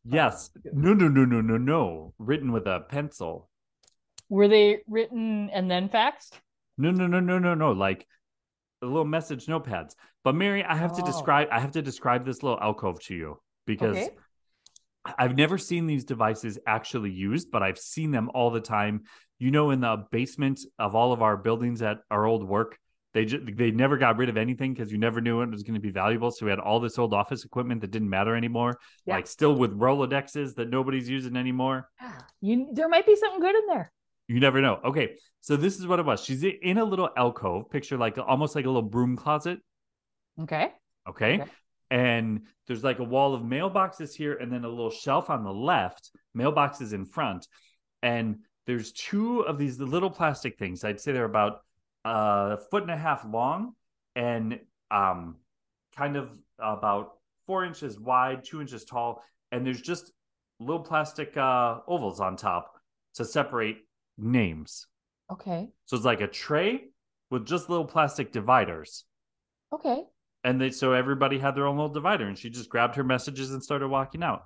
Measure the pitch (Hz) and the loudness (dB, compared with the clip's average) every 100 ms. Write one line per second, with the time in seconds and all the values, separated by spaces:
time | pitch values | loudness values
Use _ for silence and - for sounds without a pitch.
0 | 117 147 131 - - - - 139 165 208 | -2 2 2 0 -12 -16 -6 2 6 6
1 | 165 135 127 117 110 113 127 160 101 80 | 8 8 6 6 4 2 2 2 2 -4
2 | 80 - 110 151 135 113 95 90 - 143 | -12 -8 -2 -2 0 -2 0 -2 -4 -6
3 | 147 - 85 85 - _ _ _ _ _ | -6 -8 -8 -10 -14 _ _ _ _ _
4 | _ - - 196 202 214 208 208 220 220 | _ -18 -2 4 8 8 8 4 -2 -4
5 | 226 233 220 208 208 196 185 180 196 226 | -2 -2 -2 -2 -4 -2 0 0 0 2
6 | 247 - - - _ _ _ - 156 185 | 2 0 -12 -20 _ _ _ -2 2 2
7 | 180 180 180 185 175 165 156 95 98 95 | 2 2 2 2 2 4 2 4 2 0
8 | - _ _ _ _ _ _ - 127 151 | -8 _ _ _ _ _ _ -10 -4 -2
9 | 151 160 156 135 156 160 127 90 - - | 0 -2 -4 -8 -4 -4 -4 -6 -8 -16
10 | - _ 131 156 202 202 175 160 165 175 | -20 _ 0 2 2 0 0 0 0 0
11 | 175 139 151 143 151 117 139 160 139 - | -2 0 4 4 4 2 0 -2 -4 -2
12 | 131 123 127 120 139 113 107 107 101 85 | 0 0 0 -4 -2 0 0 -2 -4 -6
13 | - 90 80 73 _ _ - 107 113 95 | -8 -8 -8 -12 _ _ -6 0 0 0
14 | - - _ _ _ _ _ _ _ _ | -4 -10 _ _ _ _ _ _ _ _
15 | - - 127 131 156 185 - 175 160 143 | -8 0 2 4 2 2 -2 -2 0 -2
16 | - 117 110 110 117 98 - 110 - 127 | -2 0 0 0 -6 -6 -2 -2 -2 -4
17 | 101 92 98 147 - 113 95 92 - 156 | -4 -2 -2 -2 -2 0 0 -2 -8 -6
18 | 156 131 113 131 120 113 110 107 104 107 | -2 0 0 2 2 0 -2 0 0 -2
19 | - - _ - 127 147 151 131 120 110 | -8 -20 _ -4 2 4 4 2 0 -2
20 | 101 113 131 - 135 135 - - 104 110 | -2 -2 -2 -2 -2 -2 -8 -4 0 4
21 | 123 120 107 101 113 117 120 117 110 107 | 4 4 4 2 2 0 0 -2 -2 -4
22 | - 104 107 113 95 101 113 - _ _ | -2 2 2 2 0 0 -2 -6 _ _
23 | _ 110 110 139 123 104 120 110 135 139 | _ 0 0 -2 -4 0 2 4 4 4
24 | 127 113 123 107 113 123 131 123 107 107 | 4 4 2 0 0 -2 -4 -4 -4 0
25 | 117 113 117 117 120 107 104 110 101 92 | 0 2 0 0 -2 -6 -6 -6 -4 0
26 | 101 117 120 - 107 98 101 113 117 - | 2 2 0 -2 -2 0 2 2 2 0
27 | 117 101 101 120 - 123 123 117 101 110 | 2 2 0 -4 -6 -4 -2 -4 -4 -2
28 | 107 95 104 117 117 117 120 120 - _ | 0 2 2 0 0 0 0 -2 -10 _
29 | - 185 - - 151 135 120 101 123 143 | -4 -4 -4 2 4 6 2 4 2 4
30 | 127 139 139 147 139 - 117 131 131 135 | 2 -2 -4 -6 -6 -6 -4 -2 0 -2
31 | 123 135 127 127 127 127 131 131 - - | -4 -6 -4 -4 -2 0 0 -2 -6 -18
32 | 247 190 - - 196 240 277 240 320 339 | -18 -18 -20 -6 0 0 0 -2 2 4
33 | 392 415 427 370 359 427 427 277 - _ | 8 6 4 0 2 4 2 -2 -4 _
34 | _ _ - 120 139 131 135 95 123 147 | _ _ -2 4 4 6 4 2 0 0
35 | 120 - _ _ - 147 180 190 180 175 | -2 -6 _ _ 0 2 2 -2 0 0
36 | 151 104 - 131 185 - 180 202 220 190 | 2 0 -2 -2 -2 -2 0 0 0 0
37 | 180 127 123 120 101 90 117 143 - 131 | 0 2 0 0 -2 -4 -4 -6 -4 -2
38 | 113 110 - 131 147 151 131 127 110 113 | -2 -2 0 2 0 -2 0 0 0 2
39 | 123 123 147 151 175 180 _ _ _ _ | 0 0 -2 -2 -2 -8 _ _ _ _
40 | _ _ _ - 160 156 - - _ _ | _ _ _ -12 -6 -2 -2 -6 _ _
41 | 90 - 110 185 139 - _ _ - 123 | -14 0 2 2 -2 -14 _ _ -2 2
42 | 123 117 113 107 - _ - 117 131 127 | 2 2 0 -4 -8 _ -10 -4 -2 -2
43 | 120 131 139 127 117 135 190 190 190 - | 0 2 2 0 -4 -4 -2 0 -2 -4
44 | 147 - 147 - 123 123 120 117 113 113 | -14 -8 -6 -6 -6 -8 -6 -6 -6 -4
45 | 143 147 175 135 101 98 139 151 90 - | 0 0 0 -4 -4 -4 0 0 0 -6
46 | - _ _ 117 135 151 139 - 113 101 | -20 _ _ -2 0 2 0 -2 -8 -8
47 | 95 - 131 90 - _ _ _ _ _ | -8 -4 -4 -6 -12 _ _ _ _ _
48 | 120 117 113 107 _ _ - 123 110 - | -2 0 -2 -6 _ _ -6 -6 -6 -12
49 | - 202 226 240 - 143 143 123 135 165 | -4 -2 0 0 -2 -2 -4 -4 -4 -2
50 | 185 - 160 139 127 - 95 90 107 104 | -2 0 -2 -2 -6 -6 -8 -6 -6 -4
51 | 147 127 113 107 104 - _ _ _ _ | -2 -2 2 2 2 0 _ _ _ _
52 | 113 110 107 101 101 104 - 208 170 160 | -4 0 2 2 0 -2 -2 -4 -2 -4
53 | 160 135 110 113 127 175 240 - _ _ | -2 -2 -4 -2 -2 -2 -6 -12 _ _
54 | _ 123 120 117 113 123 - _ - 101 | _ -4 -2 -2 -4 -8 -12 _ -2 0
55 | 95 90 85 82 _ _ _ _ _ - | 2 0 -8 -16 _ _ _ _ _ -6
56 | 143 143 120 - _ - 110 104 107 101 | -4 -4 -8 -16 _ -8 -6 -2 0 -2
57 | 107 - _ _ - 190 180 151 143 104 | -4 -16 _ _ -6 -4 -4 -6 -12 -8
58 | 117 127 131 131 - 156 139 117 - 123 | 0 2 2 -2 -10 -12 -12 -14 -10 -6
59 | 117 117 - _ - 123 127 123 143 175 | -4 -6 -14 _ -8 -6 -4 -6 -6 -8
60 | - _ _ _ _ - 117 160 156 156 | -10 _ _ _ _ -12 -6 -6 -2 -2
61 | 147 - 147 147 131 127 120 117 - 175 | -2 -6 -8 -2 2 2 2 -2 -4 -4
62 | 104 101 95 92 104 87 - _ _ _ | -2 -2 -4 -2 -2 -2 -6 _ _ _
63 | _ - 113 147 143 120 110 110 _ _ | _ -8 -4 -2 -2 -2 -4 -6 _ _
64 | _ - 110 123 98 78 76 - - _ | _ -8 0 2 2 -2 -12 -18 -20 _
65 | _ _ - 190 196 170 220 _ - 123 | _ _ -18 -14 -8 -8 -8 _ -8 -2
66 | 123 110 101 - - 151 196 262 - _ | 0 0 -2 -6 -2 0 0 -2 -8 _
67 | _ _ - 127 107 170 175 170 151 165 | _ _ -8 -6 -2 -4 -2 -4 -2 2
68 | 147 147 120 117 104 131 92 80 76 - | 0 0 -6 -2 4 4 4 -4 -12 -18
69 | - _ _ _ _ _ - 302 302 262 | -20 _ _ _ _ _ -12 -6 -2 -4
70 | - _ _ _ 127 131 131 127 131 127 | -6 _ _ _ -2 0 -2 0 2 4
71 | 127 135 135 139 139 135 143 143 151 147 | 2 0 0 0 -2 0 0 0 -4 -2
72 | 170 208 104 98 117 123 110 117 120 135 | 0 0 -2 -8 -12 -12 -4 0 0 0
73 | 131 127 147 135 135 135 - 143 135 135 | 0 0 -2 -8 -8 -8 -4 -4 -2 -2
74 | 131 156 170 101 | -4 -4 -4 -4